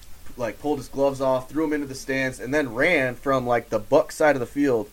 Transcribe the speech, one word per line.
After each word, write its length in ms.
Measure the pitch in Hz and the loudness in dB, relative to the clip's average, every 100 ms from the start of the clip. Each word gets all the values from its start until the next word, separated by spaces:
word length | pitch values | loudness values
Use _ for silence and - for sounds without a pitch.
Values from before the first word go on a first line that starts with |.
| - - - - | -16 -14 -12 -6
like, 220 | 117 101 | -6 -4
pulled 180 | 147 147 | -4 -4
his 120 | 120 | -4
gloves 300 | 135 139 135 | 0 0 2
off, 300 | 135 131 127 | 0 0 -2
threw 140 | 147 | -2
'em 100 | 156 | 0
into 140 | 151 139 | -2 -4
the 80 | 123 | -8
stands, 440 | - 135 131 127 | -4 -2 -2 -4
and 140 | 113 | -2
then 220 | 147 139 110 | -2 0 0
ran 400 | 160 165 127 120 | 2 4 2 -2
from, 320 | 139 135 120 | 0 0 2
like, 220 | 120 - | 0 2
the 100 | 110 | -4
Bucs 320 | 101 139 - | 4 4 4
side 240 | - 156 139 | 2 4 4
of 60 | |
the 40 | 117 | 0
field 440 | 143 143 117 101 | 0 2 2 0